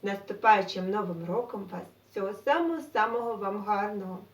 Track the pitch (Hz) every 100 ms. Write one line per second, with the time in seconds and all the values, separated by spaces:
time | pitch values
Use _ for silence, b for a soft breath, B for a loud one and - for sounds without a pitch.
0 | 202 196 - 202 226 202 185 196 185 208
1 | 180 170 170 202 240 208 190 180 - -
2 | _ - 196 208 - 320 339 320 - 226
3 | 226 240 233 214 196 208 202 202 208 208
4 | 190 185 -